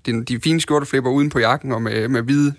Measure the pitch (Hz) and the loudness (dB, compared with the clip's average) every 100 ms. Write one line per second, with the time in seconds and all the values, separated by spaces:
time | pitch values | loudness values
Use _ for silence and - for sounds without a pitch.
0 | - 117 117 123 160 165 - 147 139 135 | -4 -4 -4 -4 0 0 2 0 2 0
1 | 127 139 147 143 113 131 135 117 113 110 | 2 2 2 2 2 0 -2 -4 -2 -2
2 | 113 131 117 143 147 | 0 -2 0 2 2